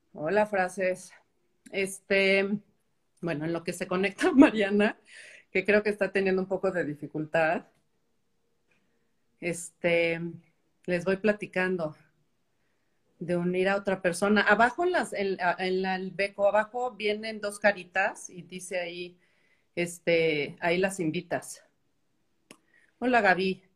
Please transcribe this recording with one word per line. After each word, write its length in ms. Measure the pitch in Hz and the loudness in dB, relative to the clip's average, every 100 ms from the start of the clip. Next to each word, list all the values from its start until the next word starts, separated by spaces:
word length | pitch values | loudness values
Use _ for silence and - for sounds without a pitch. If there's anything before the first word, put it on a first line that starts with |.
| _ | _
Hola, 320 | - 151 202 208 | -8 -2 0 0
Frases. 680 | 202 180 196 185 185 - - _ _ _ _ - | 0 -2 -2 -4 -4 -10 -20 _ _ _ _ -10
Este, 760 | 196 190 - - 196 190 196 196 208 - _ _ _ _ _ | -6 -4 -6 -2 2 4 4 2 -2 -6 _ _ _ _ _
bueno, 220 | 170 147 160 | -6 -4 -4
en 60 | |
lo 140 | 170 180 | -4 -6
que 80 | |
se 120 | 175 180 | -8 -4
conecta 460 | 185 196 - 359 | -2 -2 0 4
<laughs> 0 | |
Mariana, 680 | 269 285 220 196 208 208 - _ - - - _ | 8 6 6 0 2 0 -2 _ -20 -20 -20 _
que 140 | 190 185 | -2 2
creo 180 | 208 | 2
que 60 | 208 | 2
está 220 | 208 190 | 0 -2
teniendo 280 | 196 190 190 | 0 2 0
un 60 | 185 | 0
poco 240 | 185 190 | -2 -2
de 140 | 180 143 | -2 -4
dificultad, 800 | 147 143 156 156 165 160 196 - _ _ _ _ _ _ _ _ _ _ _ _ _ _ _ _ _ | -6 -10 -8 -2 0 0 -2 -6 _ _ _ _ _ _ _ _ _ _ _ _ _ _ _ _ _
este, 800 | 175 170 - - 175 170 170 165 170 165 - _ _ _ - | -8 -8 -10 -4 0 2 2 -2 -6 -12 -18 _ _ _ -4
les 180 | 180 | -2
voy 140 | 175 190 | 0 0
platicando 800 | 214 208 - 185 185 180 156 - _ _ _ _ _ _ _ _ _ _ _ _ | 0 -2 -4 -2 -2 -2 -6 -10 _ _ _ _ _ _ _ _ _ _ _ _
de 160 | 170 175 | -4 -2
unir 320 | 175 180 190 | 0 0 0
a 80 | 202 | 0
otra 260 | 202 185 | -2 -2
persona. 400 | 180 - 202 208 | -2 0 2 4
Abajo 440 | 196 208 240 294 359 | 6 6 4 2 0
en 80 | |
las, 180 | 339 220 | 0 -2
en, 260 | - 196 190 180 170 | -4 -4 0 -2 0
en 220 | 185 185 | -2 -2
la, 140 | 190 185 | -2 -4
el 160 | 190 | -6
beco, 360 | 165 196 202 202 | -4 -4 0 2
abajo 440 | 208 214 247 247 | 2 0 -4 -6
vienen 500 | 196 214 214 220 214 | -4 -4 -4 -6 -8
dos 180 | 208 208 | -8 0
caritas 680 | 208 190 180 190 208 349 - | 2 2 -2 -2 -2 -4 -14
y 140 | 185 | -16
dice 360 | 151 180 - 185 | -14 -14 -8 -6
ahí, 400 | 175 175 180 180 _ _ _ _ _ - | -6 -8 -12 -16 _ _ _ _ _ -4
este, 800 | 175 - - 165 160 151 143 170 | -4 -2 2 4 4 0 -4 -4
ahí 160 | 175 175 | -2 0
las 240 | 190 190 | 0 -2
invitas. 600 | 160 160 - 131 - - _ _ _ _ _ _ _ _ - - _ _ _ _ | -4 -4 -6 -6 -8 -16 _ _ _ _ _ _ _ _ -20 -20 _ _ _ _
Hola, 220 | 240 240 | 0 4
Gaby. 460 | 202 180 190 185 _ | 4 4 0 -2 _